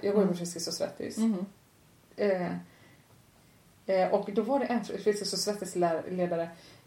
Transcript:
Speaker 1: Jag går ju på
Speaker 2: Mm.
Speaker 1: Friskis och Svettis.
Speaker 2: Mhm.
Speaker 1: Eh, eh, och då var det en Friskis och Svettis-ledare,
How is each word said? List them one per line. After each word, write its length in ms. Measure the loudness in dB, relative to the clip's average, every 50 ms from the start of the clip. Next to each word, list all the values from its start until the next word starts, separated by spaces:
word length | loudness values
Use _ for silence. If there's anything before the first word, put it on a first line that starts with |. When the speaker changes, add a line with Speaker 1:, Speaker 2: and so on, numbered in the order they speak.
Speaker 1:
Jag 120 | 0 2 4
går 80 | 4
ju 60 | 4 4
på 60 | 2
Speaker 2:
Mm. 40 | 0
Speaker 1:
Friskis 300 | -4 -6 -6 -6 -6 -6
och 60 | -4
Svettis. 440 | -4 -4 -4 -6 -6 -8 -6 -2 0
Speaker 2:
Mhm. 280 | 0 2 2 0 -4 -8 -10 -16 _ _ _ _ -20 -20 -20 -20 _ -14 -6
Speaker 1:
Eh, 320 | 0 0 2 2 2 0 -2 -4 -6 -10 -14 -20 -20 -20 -20 -20 -20 -20 _ -20 -20 _ _ _ _ -20 _ _ _ _ -20 _ _ -2
eh, 280 | 0 2 4 4 4 2
och 160 | 2 0 0 -2
då 80 | 0
var 180 | 0 2 2 0
det 60 | 0
en 200 | 0 -2 -2 -2
Friskis 480 | -4 -6 -2 2 2 2 0 0 -4 -4
och 60 | -2
Svettis-ledare, 1080 | -2 -2 -2 -2 -4 -4 0 2 2 2 2 0 -2 -4 -2 -2 0 0 0 -2 -2 -4 -8 -14 -20 -20 -20 -20 -10